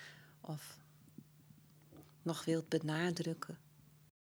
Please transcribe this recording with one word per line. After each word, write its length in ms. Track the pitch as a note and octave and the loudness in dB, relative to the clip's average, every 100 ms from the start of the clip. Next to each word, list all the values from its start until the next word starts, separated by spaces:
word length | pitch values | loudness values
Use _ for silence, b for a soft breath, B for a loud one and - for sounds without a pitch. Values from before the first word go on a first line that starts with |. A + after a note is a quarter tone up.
| B B B B | B B B B
Of 380 | - D3+ - - - - - - - - - - - - - - - - | -8 -8 -8 -18 -20 -20 -20 -20 -20 -20 -20 -20 -20 -20 -20 -20 -20 -6
nog 220 | E3 D#3 | -2 0
wilt 240 | - E3 D#3 | 4 2 4
benadrukken? 880 | D#3+ D3 D#3 F3 E3+ E3 E3 - E3 - - - - - _ _ | 2 4 4 4 2 0 -2 -4 -10 -14 -20 -20 -20 -20 _ _